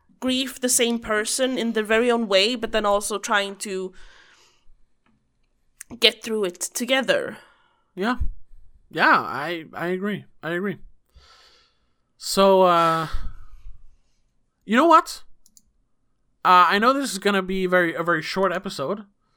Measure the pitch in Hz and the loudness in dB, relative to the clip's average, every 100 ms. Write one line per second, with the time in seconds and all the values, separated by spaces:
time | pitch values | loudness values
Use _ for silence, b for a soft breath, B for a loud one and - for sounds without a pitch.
0 | _ - 254 254 262 - 254 240 233 233 | _ -8 -4 -2 -4 -4 -2 0 0 -2
1 | 233 214 220 - 262 254 233 226 208 220 | -2 -4 -2 -2 -2 -2 -2 -2 0 2
2 | 240 233 214 196 208 247 226 220 208 202 | 2 0 2 2 2 0 -4 -2 0 0
3 | 202 202 214 208 202 196 214 190 185 b | -2 -6 -2 -2 -2 -8 -8 -6 -8 b
4 | b b b b b b b - _ _ | b b b b b b b -20 _ _
5 | _ _ _ _ _ _ _ - - 233 | _ _ _ _ _ _ _ -20 -20 -2
6 | 220 220 233 220 190 180 - - 240 262 | -2 -2 -6 -4 -4 -6 -10 -8 -2 -2
7 | - 127 67 110 b b b b b 180 | 0 -2 -2 -10 b b b b b -8
8 | 214 247 - - - - - - _ 156 | -4 -2 -2 -4 -14 -18 -20 -20 _ 0
9 | 214 247 98 120 156 170 156 110 170 185 | 2 2 0 -6 -6 -8 -10 -8 -6 -4
10 | 202 175 - - 156 175 202 - - - | -6 -8 -10 -12 -8 -4 -4 -8 -12 -20
11 | _ b b b b b b b b _ | _ b b b b b b b b _
12 | _ _ - - 196 190 185 170 165 160 | _ _ -4 4 6 8 6 6 4 2
13 | 156 B B B B B B B - - | 0 B B B B B B B -16 -20
14 | _ _ _ _ _ _ - 233 330 320 | _ _ _ _ _ _ 0 4 6 6
15 | 339 - - - _ _ _ _ _ _ | 4 -8 -16 -20 _ _ _ _ _ _
16 | _ _ _ _ 175 180 170 202 233 277 | _ _ _ _ 4 6 6 4 2 0
17 | 254 190 202 196 185 190 180 180 170 147 | -2 -2 0 0 -2 -2 2 2 2 -2
18 | 170 160 156 190 190 175 190 - 135 214 | -2 -2 -2 -2 -2 -2 -8 -8 -6 -6
19 | - _ _ | -10 _ _